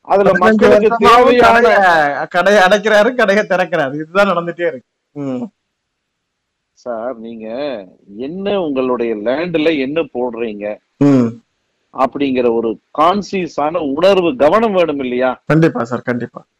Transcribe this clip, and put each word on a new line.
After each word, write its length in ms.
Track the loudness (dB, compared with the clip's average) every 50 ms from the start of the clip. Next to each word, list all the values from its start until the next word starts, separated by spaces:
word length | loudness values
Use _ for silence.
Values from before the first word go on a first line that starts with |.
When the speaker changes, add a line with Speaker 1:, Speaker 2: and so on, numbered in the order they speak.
Speaker 1:
அதுல 300 | _ 0 0 2 2 2
Speaker 2:
பதினஞ்சு 80 | 2 2
Speaker 1:
மக்களுக்கு 500 | 2 2 2 4 4 4 4 4 4 2
Speaker 2:
வருஷமாவும் 520 | 0 2 4 4 6 6 6 4 4 4
Speaker 1:
தேவையான 280 | 4 4 4 4 4 4
Speaker 2:
கடைய, 600 | 4 4 4 4 2 2 2 0 -2 -4 -8 -4
கடையை 340 | -2 0 2 4 4 4
அடைக்கிறாரு, 520 | 4 4 4 2 2 2 2 4 4 2 2
கடையை 300 | 0 0 2 2 0 0
திறக்கிறாரு. 500 | 0 -2 -2 -2 -2 -2 -2 -2 -4 -4
இதுதான் 340 | -8 -10 -4 0 0 2 2
நடந்துட்டே 320 | 0 -2 -4 -6 -8 -4
இருக்கு. 240 | -4 -4 -4 -6 _ _ _ _ _ _
ம். 340 | _ -10 -8 -8 -8 -8 -8 -12 _ _ _ _ _ _ _ _ _ _ _ _ _ _ _ _ _ _ _ _ _ _ _ _
Speaker 1:
சார், 460 | _ _ _ -10 -10 -8 -8 -8 -10 -10
நீங்க 680 | -14 -16 -14 -14 -12 -12 -10 -8 -8 -8 -10 -10 -14 -16 _ _ _ _ -14
என்ன 440 | -12 -12 -10 -10 -8 -6 -4 -4 -2
உங்களுடைய 560 | -4 -4 -2 -2 -2 -2 -2 -2 -2 -4 -4
லேண்ட்ல 640 | -4 -4 -4 -4 -4 -4 -4 -4 -2 0 0 0 -2
என்ன 240 | -4 -4 -4 -6
போடுறீங்க 760 | -6 -6 _ -6 -6 -6 -6 -6 -8 -8 -8 -8 -8 -8 -10 -10 _ _ _
Speaker 2:
ம். 300 | _ 2 4 4 4 2 0 -4 -10 _ _ _ _ _ _ _ _ _ _ _ -2
Speaker 1:
அப்படிங்கிற 560 | -2 -2 -2 -4 -4 -2 0 0 0 0 0
ஒரு 240 | 0 -2 -2 -6 -6 _ _ _ 0
கான்சியஸான 760 | 0 2 0 -2 -4 -6 -6 -6 -6 -6 -6 -4 -4 -4 -4
உணர்வு, 600 | -4 -6 -4 -4 0 2 2 2 4 2 -2 0
கவனம் 360 | 2 2 2 4 2 0 2
வேணும் 260 | 0 0 0 0 -2 -6
இல்லையா? 440 | -4 -4 -2 -2 -2 -2 -4 -6 _
Speaker 2:
கண்டிப்பா 380 | 0 2 2 2 2 0 -2 -6
சார், 160 | -6 -6 -8
கண்டிப்பா. 440 | -6 -6 -6 -6 -6 -10 _ -20 -20 _ _